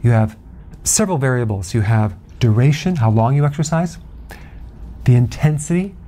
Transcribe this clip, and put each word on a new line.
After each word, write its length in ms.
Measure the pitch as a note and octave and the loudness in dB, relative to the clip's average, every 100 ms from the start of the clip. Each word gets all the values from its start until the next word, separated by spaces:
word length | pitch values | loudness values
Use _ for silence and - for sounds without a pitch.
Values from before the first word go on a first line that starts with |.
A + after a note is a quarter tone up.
You 80 | A#2+ | 4
have 260 | A2+ A2 - - - - - | 2 2 -4 -20 -20 -20 -8
several 340 | - - G#3 E3 | -2 0 0 0
variables. 560 | C3+ B2+ A#2 G2 F2+ | 0 0 -2 -4 -2
You 80 | A#2+ | -2
have 340 | G#2 A2+ G#2+ - - - | 2 2 0 -4 -18 0
duration, 580 | A#2 G#2+ C3+ D#3 F#3 F3 | 2 4 4 2 -2 0
how 120 | A2 | 2
long 240 | A2 A#2 | 2 2
you 120 | C#3+ D3 | 2 0
exercise, 520 | C#3+ D3+ E3 F3 - - - - - - - - - - - - | -2 -2 -2 -4 -8 -18 -20 -18 -20 -20 -18 -18 -18 -18 -2 4
the 100 | B2 | 4
intensity 800 | A#2 - D3+ D3+ D3+ F3 G3 - | 2 0 0 0 -2 -4 -4 -12